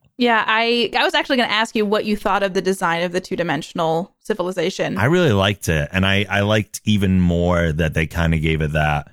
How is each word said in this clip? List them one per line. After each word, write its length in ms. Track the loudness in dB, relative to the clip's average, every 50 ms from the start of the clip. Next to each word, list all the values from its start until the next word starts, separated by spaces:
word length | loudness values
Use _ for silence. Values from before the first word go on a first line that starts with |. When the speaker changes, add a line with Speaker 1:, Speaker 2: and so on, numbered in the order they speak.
| _ _ _ -2
Speaker 1:
Yeah, 260 | 0 2 2 2 0
I, 440 | 0 0 0 0 0 0 0 0 -2 0
I 80 | 0 0
was 120 | 0 0
actually 240 | -2 -2 0 0 0
gonna 100 | 0 0
ask 260 | 0 -2 -2 0 0
you 120 | -2 0
what 180 | 0 0 -2 0
you 100 | -2 -2
thought 280 | -2 -2 -2 0 0 -2
of 100 | -2 -2
the 80 | -2
design 420 | -2 -2 -2 -2 -2 -2 -2 -2 -2
of 80 | -4 -4
the 100 | -6 -6
two-dimensional 920 | -4 -4 -4 -2 -2 -4 -4 -6 -6 -4 -2 -2 0 0 -2 -4 -6 _ _
civilization. 800 | -8 -6 -4 -4 -4 -4 -4 -2 -2 -2 -2 -4 -4 -4 -2 0
Speaker 2:
I 80 | 2
really 260 | 2 4 4 4 4 4
liked 340 | 4 2 2 0 -2 -2 -2
it. 180 | 0 0 -2 -2 0
And 120 | 0 2
I, 220 | 2 2 0 0 0
I 120 | -2 0 0
liked 400 | 2 2 0 0 -4 -8 -6 -2
even 360 | 0 0 2 2 2 4 4 4
more 500 | 4 2 2 2 2 2 2 2 0 0
that 220 | 0 0 0 0
they 120 | 0 -2
kinda 320 | -2 -2 0 0 2 2 2
gave 220 | 2 0 0 0
it 120 | 0 0 0
that 360 | 0 0 0 0 -2 -4 -8